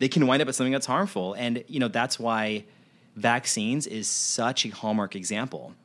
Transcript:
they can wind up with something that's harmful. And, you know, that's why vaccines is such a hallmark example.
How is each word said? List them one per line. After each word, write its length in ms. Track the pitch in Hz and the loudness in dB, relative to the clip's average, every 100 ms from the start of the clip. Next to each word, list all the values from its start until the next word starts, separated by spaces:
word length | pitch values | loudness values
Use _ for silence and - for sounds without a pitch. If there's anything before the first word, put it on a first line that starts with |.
they 80 | 131 | 0
can 180 | 165 135 | 4 6
wind 160 | 135 | 4
up 40 | 139 | 2
with 100 | 127 | 0
something 160 | 131 | 0
that's 140 | 135 - | 0 0
harmful. 460 | 135 196 104 92 | 0 0 -2 -4
And, 300 | 101 120 117 - | -2 -2 -4 -4
you 140 | 135 | -2
know, 80 | 120 | 0
that's 300 | 117 123 - | 0 0 0
why 440 | 117 113 107 107 104 - - _ _ - | 0 0 0 -2 -6 -20 -20 _ _ -2
vaccines 680 | 113 120 - - 107 139 147 | 2 2 2 0 2 0 -2
is 200 | 110 101 | -4 -4
such 580 | - - - 117 131 117 | -2 -2 0 0 0 -2
a 20 | |
hallmark 460 | 98 110 107 98 98 | -2 0 0 0 -4
example. 560 | 90 107 127 - - - | -4 -4 -4 -8 -12 -18